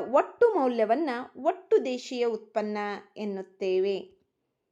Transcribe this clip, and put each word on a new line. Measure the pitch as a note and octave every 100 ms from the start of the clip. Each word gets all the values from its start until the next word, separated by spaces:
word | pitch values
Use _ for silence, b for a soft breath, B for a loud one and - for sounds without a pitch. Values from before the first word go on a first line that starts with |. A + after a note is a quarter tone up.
| G#3
ಒಟ್ಟು | C4+ F4 - A#4+
ಮೌಲ್ಯವನ್ನ | G4 C4 A#3 G#3+ A#3+ D#4+ B3+ - -
ಒಟ್ಟು | C#4 F#4+ - G#4+
ದೇಶೀಯ | B3+ B3+ - B3 A#3+
ಉತ್ಪನ್ನ | A3 A3 A3 G#3 G#3 G#3 G3+ - -
ಎನ್ನುತ್ತೇವೆ. | G#3 G3 F#3+ - F#3+ F#3 G3 F#3+ - _ _ _ _ _ _